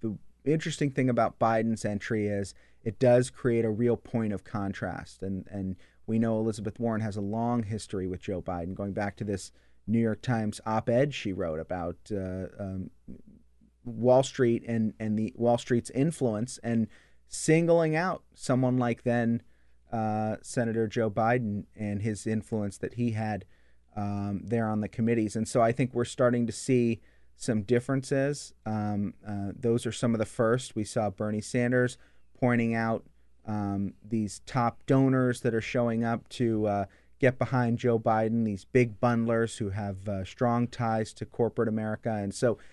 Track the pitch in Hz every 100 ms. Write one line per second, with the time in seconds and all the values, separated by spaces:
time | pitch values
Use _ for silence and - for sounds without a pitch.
0 | 113 98 - - 135 156 165 - 147 131
1 | 131 120 110 - 117 113 113 110 107 104
2 | - 110 104 101 98 - - - 113 98
3 | 123 123 127 - 123 117 113 107 120 113
4 | - 120 110 98 - 107 98 98 95 85
5 | - - 95 95 - 101 95 92 - _
6 | - 113 113 110 110 104 104 - 117 110
7 | 110 101 101 113 117 120 101 107 - 98
8 | 92 90 - 92 85 90 87 95 101 95
9 | 101 - 104 98 - _ _ - - 113
10 | 113 104 - 117 107 - 110 110 110 120
11 | 143 135 107 92 87 80 80 90 85 85
12 | - 101 92 92 92 - 98 95 - -
13 | - - - - _ _ - _ 123 110
14 | 120 127 131 - 123 117 - 117 110 -
15 | 110 107 110 - 117 120 - 120 - -
16 | 151 160 123 107 123 - 117 117 110 -
17 | _ - _ - - 160 170 170 160 156
18 | 185 - - - - 127 127 127 120 117
19 | 123 120 117 117 - - - - _ 117
20 | 110 107 107 107 - - 113 113 110 120
21 | 113 101 110 127 113 101 - - 104 101
22 | 113 101 110 110 - 110 101 - - 117
23 | 120 107 110 101 - - - - _ 104
24 | 101 101 101 98 95 117 110 107 101 -
25 | 113 117 107 113 110 131 117 120 127 120
26 | 120 - 123 120 117 - - 123 117 113
27 | - _ - - - 110 101 120 - 135
28 | 131 139 139 147 - - 110 107 104 104
29 | 101 - 107 101 98 - 120 117 - -
30 | 120 113 107 - 110 123 127 110 104 123
31 | 104 95 107 107 - 127 120 127 123 -
32 | - - - - 123 120 117 113 113 113
33 | - - - - - 107 101 101 98 -
34 | 107 113 104 - - 135 117 - - 135
35 | 135 131 127 120 127 113 - 127 120 113
36 | 117 117 - - 120 110 107 101 98 -
37 | _ - 127 123 123 127 120 117 120 117
38 | 113 110 113 117 110 98 - 127 120 104
39 | 120 117 113 113 113 - 104 98 101 95
40 | 101 98 92 - 120 120 120 - 117 110
41 | 107 - 104 - 113 - 113 110 107 107
42 | 117 107 101 - 123 104 -